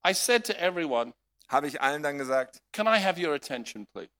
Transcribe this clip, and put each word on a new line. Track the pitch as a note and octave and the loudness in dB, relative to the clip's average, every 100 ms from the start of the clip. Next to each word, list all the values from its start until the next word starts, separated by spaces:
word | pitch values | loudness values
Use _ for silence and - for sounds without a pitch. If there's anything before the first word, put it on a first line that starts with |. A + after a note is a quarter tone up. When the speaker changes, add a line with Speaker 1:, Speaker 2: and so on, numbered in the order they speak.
| F3+ | 2
Speaker 1:
I | |
said | F#3+ - A#3+ A3+ | 0 2 2 2
to | |
everyone, | G3 F3+ F3 D#3+ A#2+ A#2 - _ _ - | 0 0 0 0 0 -2 -8 _ _ -2
Speaker 2:
habe | C3+ C#3+ | 0 0
ich | B2 | 0
allen | C3+ D3 | 0 0
dann | D3+ C#3+ | -2 -2
gesagt, | C3 C3 C3 - _ | 0 0 0 -10 _
Speaker 1:
"Can | - A3 | -2 2
I | A3 | 4
have | F#3+ F3 | 2 0
your | E3+ | 0
attention, | C#3+ - B2+ A2+ G#2+ G2+ | -2 -4 -8 -8 -12 -12
please?" | G2 E2+ | -14 -14